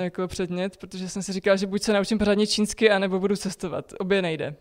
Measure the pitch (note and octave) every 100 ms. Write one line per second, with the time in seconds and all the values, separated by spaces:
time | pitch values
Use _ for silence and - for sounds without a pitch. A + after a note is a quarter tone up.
0 | F3+ - F3+ - F3+ F3+ F#3+ - F#3 F#3
1 | F#3 G3+ F#3 F#3+ G3+ G3 G3 G3+ - G3+
2 | F#3+ G#3+ G#3 G3+ G#3+ G#3+ G#3 - A3 G3
3 | G3 F#3 F#3+ G3+ F#3+ - F3+ D3 - -
4 | F#3+ G3 F3+ D#3 - D3